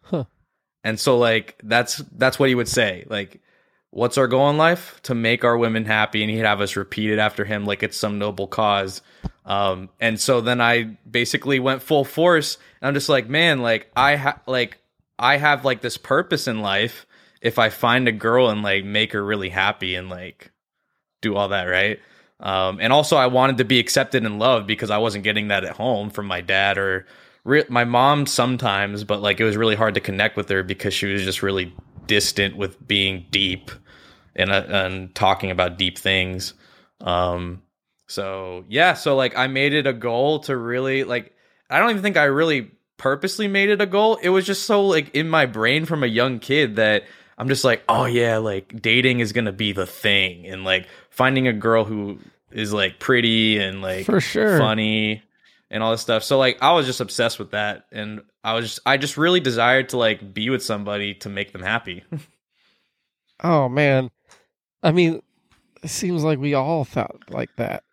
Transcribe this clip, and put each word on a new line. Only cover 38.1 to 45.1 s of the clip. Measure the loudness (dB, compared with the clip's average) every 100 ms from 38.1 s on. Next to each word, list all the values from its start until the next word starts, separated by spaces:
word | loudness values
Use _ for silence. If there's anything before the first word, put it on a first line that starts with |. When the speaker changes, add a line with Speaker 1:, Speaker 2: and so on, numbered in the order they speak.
| -10 -8 -8 -10 -14 -8
Speaker 2:
yeah, | 0 2
so, | 2 0 2
like, | 0 0
I | -2
made | 0 0
it | 0 -2
a |
goal | -4 -4 0 0 0
to | -2 -6
really, | -4 -4 -2 -2
like, | -2 -4 -6 _ _ _ _
I | 0
don't | 2
even | 0
think | 0 2
I |
really | 4 4 2 0 -4 _ _ _
purposely | -2 0 -2 -4 -2
made | 0 2
it | 2
a | 2
goal. | 4 4 4
It | 2
was | 2 2
just | -4 2
so, | 2 4
like, | 2 2